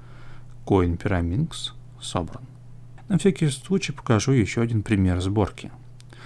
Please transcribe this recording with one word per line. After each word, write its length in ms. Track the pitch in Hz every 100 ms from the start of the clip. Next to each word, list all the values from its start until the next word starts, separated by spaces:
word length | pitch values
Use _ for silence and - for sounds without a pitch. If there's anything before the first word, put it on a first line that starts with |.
| - - - - - - -
Coin 320 | 98 87 87
Pyraminx 760 | 101 90 85 104 160 - - - - -
собран. 420 | - 90 82 - - - - - - - -
На 120 | 185
всякий 300 | 196 - 151
случай 420 | 131 - 190 -
покажу 400 | - - 107 131
ещё 320 | 135 92 117
один 180 | 117 110
пример 400 | 101 101 92 87
сборки. 500 | 95 104 95 - - - - - - -